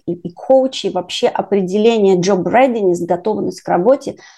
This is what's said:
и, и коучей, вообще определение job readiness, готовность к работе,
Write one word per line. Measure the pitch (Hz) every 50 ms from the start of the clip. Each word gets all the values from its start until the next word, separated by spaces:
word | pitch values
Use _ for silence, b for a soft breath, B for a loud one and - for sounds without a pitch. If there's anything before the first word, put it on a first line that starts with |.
| _
и, | 170 170
и | 175 - 170
коучей, | - - - - 262 262 262 262 - - - 190
вообще | 196 180 165 - - - -
определение | - - - 185 - 202 202 185 180 190 214 214 233 233 220 202 190 190 180
job | 170 196 196 185 -
readiness, | 165 170 247 269 262 233 226 196 180 175 175 170
готовность | 170 180 175 - 214 208 196 196 185 185 -
к | -
работе, | 175 175 175 180 240 277 277 - - B B B B B